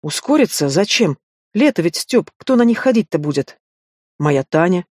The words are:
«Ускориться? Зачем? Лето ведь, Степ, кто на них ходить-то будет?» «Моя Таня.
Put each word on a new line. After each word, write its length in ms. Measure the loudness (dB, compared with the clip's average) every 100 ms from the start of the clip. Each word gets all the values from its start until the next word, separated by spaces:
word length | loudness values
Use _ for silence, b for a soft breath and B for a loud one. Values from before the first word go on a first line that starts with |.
«Ускориться? 640 | -8 -10 0 2 2 0 -2
Зачем? 500 | 0 0 0 -2 -2 _ _ _
Лето 280 | 0 0 2
ведь, 140 | -4 -4
Степ, 340 | -2 -2 -2 _
кто 220 | -2 2
на 60 |
них 160 | 2 2
ходить-то 380 | 0 0 0 -4
будет?» 400 | -2 -4 -6 -12 _ _ _ _ _ _
«Моя 240 | 0 0
Таня. 420 | 0 0 2 0 -4